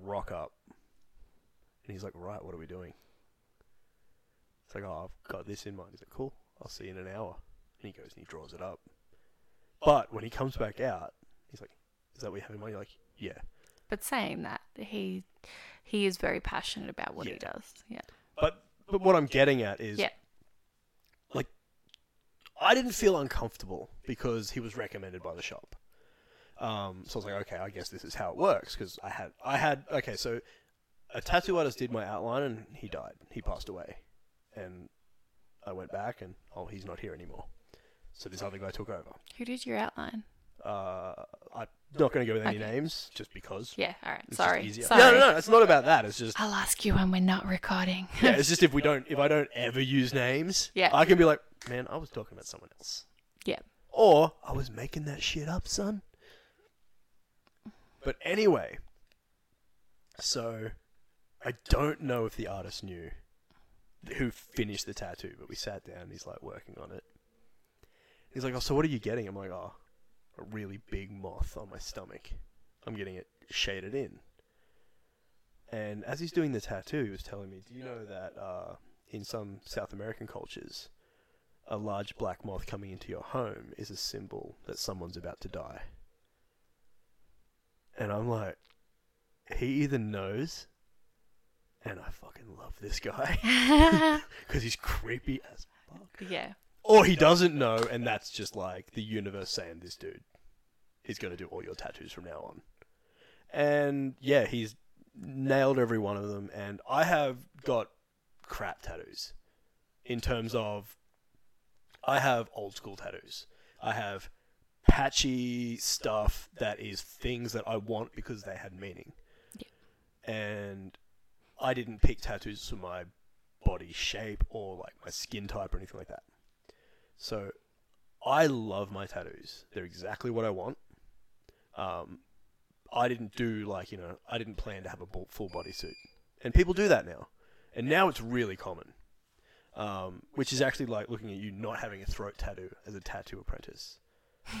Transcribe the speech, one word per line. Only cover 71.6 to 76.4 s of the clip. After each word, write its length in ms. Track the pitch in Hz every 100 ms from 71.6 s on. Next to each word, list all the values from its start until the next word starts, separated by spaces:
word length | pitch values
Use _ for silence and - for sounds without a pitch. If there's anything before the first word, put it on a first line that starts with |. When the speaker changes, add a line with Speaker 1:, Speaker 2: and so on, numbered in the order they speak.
| 101
Speaker 1:
my 100 | 95
stomach. 520 | - - 92 - - - - - - _ -
I'm 80 |
getting 220 | 110 98 92
it 100 | - _ -
shaded 440 | - - 98 92
in." 260 | 131 131 - - _ _ _ _ _ _ _ _ _ _ _ _ _ -
And 340 | 113 107 104
as 160 | 107 143
he's 120 | 170
doing 200 | 175